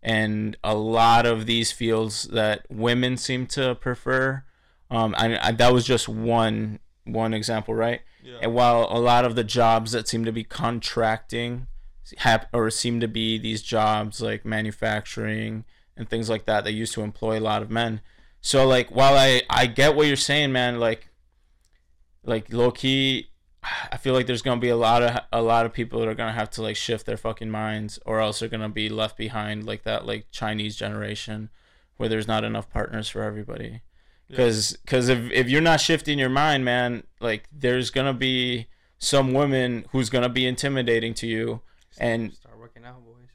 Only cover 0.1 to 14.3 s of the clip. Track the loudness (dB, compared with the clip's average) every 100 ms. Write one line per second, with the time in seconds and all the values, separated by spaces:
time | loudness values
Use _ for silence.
0.1 | 0 0 -2 -4 -4 -2 -2 0 4 8
1.1 | 8 6 2 0 0 0 -2 0 0 0
2.1 | -4 -4 0 0 0 -6 -2 0 2 0
3.1 | -2 -4 -4 -4 -2 -2 -2 -4 -6 -2
4.1 | 0 0 -4 -10 _ _ _ _ -2 0
5.1 | 2 0 2 0 4 6 6 4 0 0
6.1 | -4 0 2 2 0 -4 -8 -16 _ -8
7.1 | -4 -2 -2 -2 -4 -4 -2 -2 -2 -8
8.1 | _ -20 -6 -2 4 4 6 4 2 4
9.1 | 4 4 0 -2 2 4 4 2 -4 -2
10.1 | -2 -2 -4 -8 -4 -4 -4 -4 0 0
11.1 | 0 -4 -6 -6 -6 -8 -12 -14 -18 -20
12.1 | -2 2 2 2 0 0 0 -2 -2 -2
13.1 | -2 -2 -2 -4 -6 -4 0 2 0 -2
14.1 | -6 -6